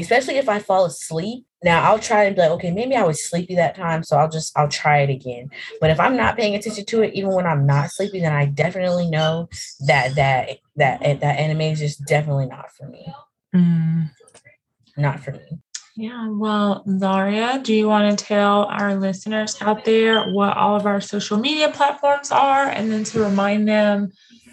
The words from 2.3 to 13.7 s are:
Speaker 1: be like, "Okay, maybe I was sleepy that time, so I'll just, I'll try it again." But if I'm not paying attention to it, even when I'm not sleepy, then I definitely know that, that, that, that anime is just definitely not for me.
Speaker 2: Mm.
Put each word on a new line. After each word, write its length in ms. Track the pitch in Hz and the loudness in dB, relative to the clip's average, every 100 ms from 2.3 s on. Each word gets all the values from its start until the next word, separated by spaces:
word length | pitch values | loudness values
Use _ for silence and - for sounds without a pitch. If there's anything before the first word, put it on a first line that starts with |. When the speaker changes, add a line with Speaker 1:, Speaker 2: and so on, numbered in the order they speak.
Speaker 1:
be 80 | 190 | 4
like, 80 | 165 | 2
"Okay, 200 | 170 180 | 2 -2
maybe 240 | 185 247 262 | -4 0 2
I 80 | |
was 200 | 185 147 | 0 -2
sleepy 300 | - 170 180 | -4 -6 -2
that 220 | 180 165 - | 0 0 -2
time, 260 | 170 160 | -4 -4
so 140 | 160 147 | 0 2
I'll 100 | 156 | 2
just, 300 | 160 - - | -2 -6 -2
I'll 80 | 147 | -2
try 340 | - 156 147 | 0 2 2
it 80 | 139 | 2
again." 400 | 131 127 120 127 - - - | -2 -8 -12 -14 -16 -14 -2
But 100 | 156 | 0
if 100 | 160 | 2
I'm 160 | 240 254 | 2 2
not 200 | 220 - | 0 0
paying 200 | 214 208 | -2 -2
attention 280 | 220 214 202 | -6 -8 -4
to 160 | 226 | 0
it, 120 | 214 | 0
even 160 | 190 196 | -2 -2
when 140 | 185 175 | 0 0
I'm 180 | 147 | 2
not 280 | 139 139 143 | 2 2 0
sleepy, 260 | - 202 190 | -4 -6 -2
then 140 | 165 | -2
I 140 | 147 143 | 0 0
definitely 640 | 143 165 190 180 175 170 | 0 -2 0 -2 0 0
know 400 | 156 156 165 170 - - - 139 | 0 0 -2 -6 -12 -16 -6 0
that, 300 | 143 135 143 | 2 2 0
that, 420 | 135 131 127 - _ | 2 2 -2 -10 _
that, 260 | 147 135 - | 0 0 0
that 380 | 147 139 147 139 | -2 0 0 0
anime 220 | 156 156 | -2 -2
is 180 | 156 151 | -2 -2
just 260 | 147 - 139 | -4 -6 -2
definitely 400 | 151 151 139 127 | 0 0 -2 -4
not 260 | - - | -8 -18
for 160 | - 139 | -20 -20
me. 180 | - 165 - - _ - | -18 -18 -18 -20 _ -2
Speaker 2:
Mm. 560 | 180 175 | 2 4